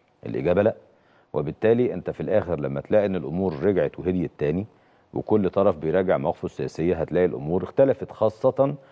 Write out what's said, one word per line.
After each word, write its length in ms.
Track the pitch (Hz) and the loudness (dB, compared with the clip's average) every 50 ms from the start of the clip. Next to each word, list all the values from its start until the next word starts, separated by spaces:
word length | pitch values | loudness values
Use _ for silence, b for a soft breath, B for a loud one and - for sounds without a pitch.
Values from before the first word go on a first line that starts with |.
| b b b _ - | b b b _ -12
الإجابة 360 | 58 55 60 67 82 90 95 | -8 -6 -2 0 2 2 4
لا. 120 | 101 110 - - - b b b b b b b b b | 4 2 0 -2 -8 b b b b b b b b b
وبالتالي 640 | - 71 73 73 - - - 110 117 120 123 110 82 | -6 -4 -4 -4 -4 0 2 2 4 4 2 0 -2
انت 160 | 92 - 85 | -4 -6 -8
في 100 | 78 - | -6 -6
الآخر 400 | 82 76 95 104 90 87 85 73 | -4 0 0 0 0 0 -4 -4
لما 200 | 71 67 69 71 | -4 -4 -6 -6
تلاقي 260 | - - 104 107 101 | -2 0 2 2 2
ان 100 | 101 95 | 2 -2
الأمور 380 | 90 65 69 80 90 95 92 80 67 | -4 -4 -4 -2 -2 -2 -2 -2 0
رجعت 360 | 76 104 98 90 73 69 - - | 0 2 2 2 0 0 -2 -4
وهديت 320 | - 90 92 90 82 123 - - | -4 -2 -2 0 -2 -4 -4 -2
تاني، 280 | 76 73 78 92 107 b b b b b b b b b - | -2 0 0 -2 -4 b b b b b b b b b -8
وكل 360 | - 67 - 107 107 98 87 | -8 -2 0 2 2 2 0
طرف 260 | - 98 98 101 87 | 0 2 2 2 0
بيراجع 420 | 78 80 80 78 92 95 92 87 71 | 0 -2 0 0 2 2 2 0 0
مواقفه 280 | 69 82 85 - - | 0 -2 -4 -4 -8
السياسية، 500 | 87 - - 67 - - - 80 87 87 | -8 -6 -8 -8 -8 -4 -2 0 0 0
هتلاقي 300 | 82 76 - - 90 90 | 0 -2 -2 2 2 2
الأمور 380 | 85 57 62 69 76 87 92 90 | 2 0 -4 -4 -4 -2 -2 -4
اختلفت، 480 | - - - 139 135 120 - 92 - | -2 2 2 2 4 2 -2 -6 -12
خاصة 600 | - - 110 110 - - - 131 127 - 135 139 147 143 b b | -4 -2 -2 -2 0 0 0 0 2 2 0 0 -2 -6 b b